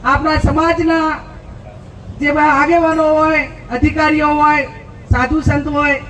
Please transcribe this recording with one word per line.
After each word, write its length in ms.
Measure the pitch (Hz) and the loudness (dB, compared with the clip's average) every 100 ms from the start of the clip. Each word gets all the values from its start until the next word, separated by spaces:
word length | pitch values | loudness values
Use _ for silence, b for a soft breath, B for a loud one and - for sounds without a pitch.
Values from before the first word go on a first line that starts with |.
આપણા 320 | 254 285 311 311 | 2 2 2 2
સમાજના 680 | - 302 330 330 330 330 311 302 - - - - - - - - - - | 2 2 2 2 2 2 0 -4 -10 -18 -18 -18 -18 -18 -20 -18 -16 -4
જે 100 | 294 | -2
આગેવાનો 760 | 302 302 277 294 339 330 320 311 | 2 4 4 4 4 2 2 2
હોય, 320 | 311 311 311 269 - - | 2 2 0 -2 -12 -8
અધિકારીઓ 640 | 247 302 311 311 302 302 | -2 0 2 0 2 2
હોય, 340 | 302 294 294 269 - - - - | 2 2 2 -2 -10 -18 -18 -2
સાધુ 300 | - 254 311 | 0 0 0
સંત 260 | 302 294 294 | 0 0 -2
હોય 300 | 285 294 277 | -2 0 -2